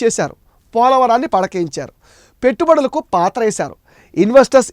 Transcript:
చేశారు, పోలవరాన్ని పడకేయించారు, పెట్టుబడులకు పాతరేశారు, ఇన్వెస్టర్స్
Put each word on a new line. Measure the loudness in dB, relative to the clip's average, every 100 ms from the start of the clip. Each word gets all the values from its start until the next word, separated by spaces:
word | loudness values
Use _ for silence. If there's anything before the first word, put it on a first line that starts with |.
చేశారు, | -4 -2 -6 -10 _ _ _
పోలవరాన్ని | -2 2 2 2 0 0
పడకేయించారు, | -4 -4 -6 -8 -8 -14 _ _ _ _ _
పెట్టుబడులకు | -2 0 2 2 0 -6 -4
పాతరేశారు, | -2 -2 -2 -4 -4 -8 -12 _ _ _
ఇన్వెస్టర్స్ | -2 4 4 4 2 0